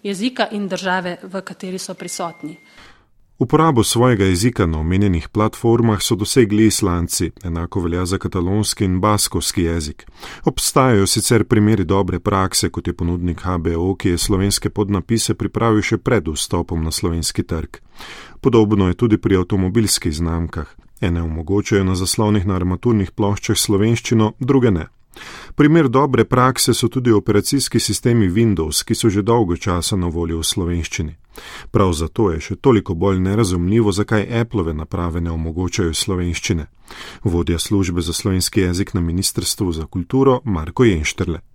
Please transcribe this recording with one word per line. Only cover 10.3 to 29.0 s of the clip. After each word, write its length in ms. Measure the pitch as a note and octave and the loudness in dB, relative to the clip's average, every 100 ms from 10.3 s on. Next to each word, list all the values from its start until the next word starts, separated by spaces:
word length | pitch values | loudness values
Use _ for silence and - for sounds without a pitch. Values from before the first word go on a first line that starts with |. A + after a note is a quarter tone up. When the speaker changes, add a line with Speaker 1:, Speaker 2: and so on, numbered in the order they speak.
| - | -4
Speaker 2:
Obstajajo 640 | - - - D3 C3 G#2+ F#2+ | -4 -2 0 2 4 4 2
sicer 380 | - - A#2 | 0 2 2
primeri 400 | - A2 G#2 A2 | 4 4 4 2
dobre 360 | F2 G2 F#2 F2 | 2 0 0 -2
prakse, 500 | - F#2+ F#2+ - F2 | -2 0 0 -2 -2
kot 160 | - F2+ | -4 -6
je 60 | |
ponudnik 480 | E2 E2+ F2 F2 D#2+ | -4 -4 -2 -4 -4
H 180 | F#2 F2+ | -4 -2
B 180 | E2 E2 | -2 0
O, 180 | F#2 | -2
ki 140 | F#2+ G2 | 0 0
je 100 | E2+ | 0
slovenske 520 | - F#2+ G2 - - | 0 0 0 0 -4
podnapise 640 | - G2+ G2 - A2+ - | -2 -2 -2 0 -2 0
pripravil 480 | - - - A#2 G#2+ | -2 -4 0 2 2
še 160 | - G#2+ | 0 -2
pred 300 | - A2+ D#2+ | 0 0 0
vstopom 560 | D2 - F2 E2 E2+ | -6 -4 -4 -2 -4
na 60 | D#2+ | -4
slovenski 520 | - F#2 E2 D#2 - | -2 -2 -2 -4 -4
trg. 340 | - E2 D2+ - - - - - - - | -4 -6 -8 -14 -20 -20 -18 -18 -20 -2
Podobno 480 | C3+ A#2 G#2 G#2 F#2 | 2 4 4 4 2
je 60 | |
tudi 240 | F2 A#2+ G#2 | 2 2 2
pri 180 | - F#2 | 2 2
avtomobilskih 800 | F2+ G2+ F#2 G#2 G#2 - F2+ | 2 0 0 0 0 -2 -4
znamkah. 640 | D2+ E2+ E2+ E2 - D2 - - - | -2 -2 -2 -4 -8 -12 -16 -20 -4
Ene 220 | F#2+ E2+ | -2 -2
omogočajo 640 | E2 D#2+ D#2 G2 - G2+ | -2 -6 -2 -2 2 2
na 100 | F#2+ | 2
zaslonih 520 | F#2 F#2 - G#2+ G#2 F#2 | 0 -2 0 2 2 0
na 80 | F#2 | -2
armaturnih 540 | F2+ F2+ A#2+ A2 F#2+ | -2 0 0 0 0
ploščah 480 | - G2+ G2+ - G#2 | -2 0 0 -2 -2
slovenščino, 760 | - G2 G#2+ A#2 - A2+ G#2+ - | 0 2 2 0 2 2 2 0
druge 320 | B2 C3+ A#2+ | 0 2 4
ne. 160 | F2 E2 _ _ - - - - | 0 -4 _ _ -20 -20 -18 -10
Primer 340 | - D3 E3 C#3 | 2 4 6 4
dobre 360 | C3 C#3+ B2 | 2 2 2
prakse 500 | A2 B2 B2+ B2+ - | 4 4 2 2 0
so 140 | A#2 A#2 | 2 0
tudi 240 | C3 B2 | 0 4
operacijski 680 | G#2+ G#2 G2+ - C#3 - E3+ | 4 4 2 2 -2 0 -2
sistemi 480 | - G2+ B2 A#2+ F#2+ | -2 -2 2 2 2
Windows, 540 | F#2 A#2 F2+ D#2 - | 2 2 2 -2 -4
ki 100 | - | -2
so 140 | A2+ | 2